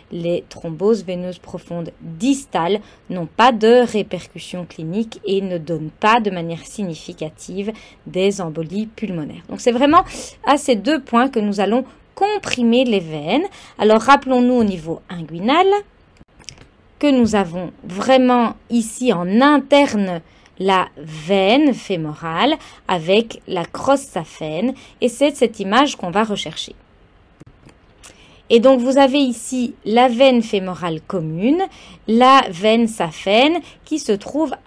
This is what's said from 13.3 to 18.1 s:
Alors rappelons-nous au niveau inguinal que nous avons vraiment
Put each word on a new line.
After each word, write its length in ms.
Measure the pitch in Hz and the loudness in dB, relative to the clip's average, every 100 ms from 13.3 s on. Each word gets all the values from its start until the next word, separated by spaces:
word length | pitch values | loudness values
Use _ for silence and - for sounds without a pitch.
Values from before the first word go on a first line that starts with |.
| 254 392 - - - | -2 -2 -10 -20 0
Alors 240 | 214 220 | 4 4
rappelons-nous 520 | 240 277 262 254 247 | 6 4 4 2 4
au 100 | 247 | 4
niveau 380 | 214 180 156 160 - | 2 -2 -8 -10 -10
inguinal 580 | 175 160 170 214 320 381 403 403 _ _ _ - _ - - - _ _ - | -14 -12 -6 0 4 4 2 -2 _ _ _ -20 _ -20 -20 -20 _ _ -2
que 140 | 294 | 2
nous 240 | 262 220 214 | 4 4 2
avons 360 | 180 175 175 - | -2 -6 -12 -14
vraiment 720 | - 185 247 | -14 -8 2